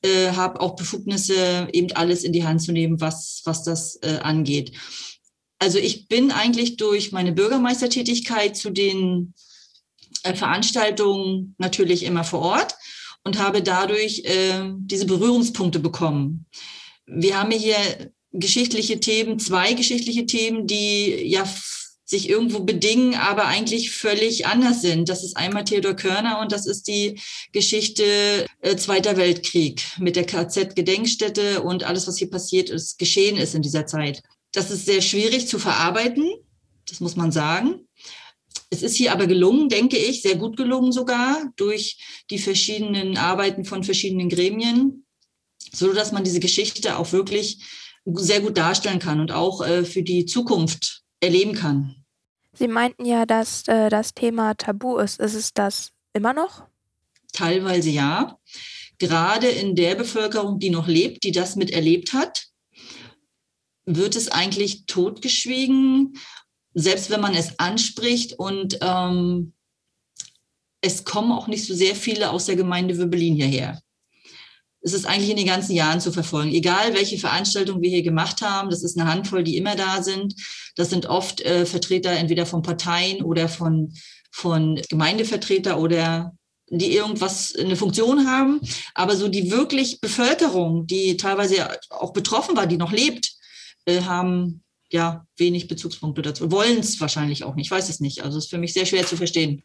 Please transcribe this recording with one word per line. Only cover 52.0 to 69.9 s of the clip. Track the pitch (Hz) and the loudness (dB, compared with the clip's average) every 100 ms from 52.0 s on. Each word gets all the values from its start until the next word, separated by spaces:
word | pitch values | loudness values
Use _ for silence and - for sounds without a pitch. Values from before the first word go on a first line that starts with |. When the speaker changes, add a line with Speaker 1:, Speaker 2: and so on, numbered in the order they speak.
| _ _ _ _ _ | _ _ _ _ _
Speaker 2:
Sie | - 247 | -4 -2
meinten | 226 247 - 240 | 2 0 -2 0
ja, | 240 226 | 2 4
dass, | 226 220 - - | 2 0 -4 0
äh, | 226 214 | 4 4
das | 208 220 | 2 -2
Thema | - 233 226 220 214 | -2 -2 0 0 -2
tabu | - 202 254 240 | -4 -4 -2 0
ist. | 208 - | -2 0
Ist | 214 214 | -2 -2
es | 214 | -4
das | - 202 196 - _ _ | 0 0 -2 -10 _ _
immer | 214 214 | -2 0
noch? | 269 359 - - _ _ _ _ _ _ | 0 -2 -6 -20 _ _ _ _ _ _
Speaker 1:
Teilweise | - 165 180 190 180 160 | -4 0 2 2 2 2
ja. | 147 139 175 285 - _ - - - - _ | 2 2 2 -2 -4 _ -18 -18 -18 -20 _
Gerade | 185 165 170 220 247 | 0 2 4 2 2
in | 226 196 175 | 2 0 2
der | 170 - | 2 2
Bevölkerung, | 233 226 214 214 202 196 | -2 -2 -2 0 -2 -2
die | 190 | 0
noch | 165 160 | 0 2
lebt, | 165 202 - | 4 2 0
die | 196 | -2
das | 175 180 196 | -2 -2 -2
miterlebt | 190 170 160 175 - | -2 0 4 2 2
hat, | 262 330 - - _ _ _ - - - _ _ _ _ _ _ _ - | -2 -2 -4 -12 _ _ _ -20 -20 -20 _ _ _ _ _ _ _ -4
wird | 165 202 226 | 0 0 0
es | 233 | -2
eigentlich | - 185 202 202 - - | -2 -2 0 -2 -4 -6
totgeschwiegen, | - 185 214 262 - 240 254 262 269 269 262 277 - - - _ _ _ | 0 0 -2 -2 -2 -2 -2 2 4 4 4 2 -2 -20 -20 _ _ _
selbst | 175 165 196 - | -2 2 0 0
wenn | 214 | 0
man | 202 175 | 0 0
es | 165 - | -2 -2
anspricht. | 175 220 233 - 233 240 - - | -2 0 -2 -2 -2 0 -2 -6
Und, | 190 196 196 190 | -6 -4 -6 -4
ähm, | 185 180 180 180 175 175 165 _ _ _ _ | -2 0 0 2 2 0 -4 _ _ _ _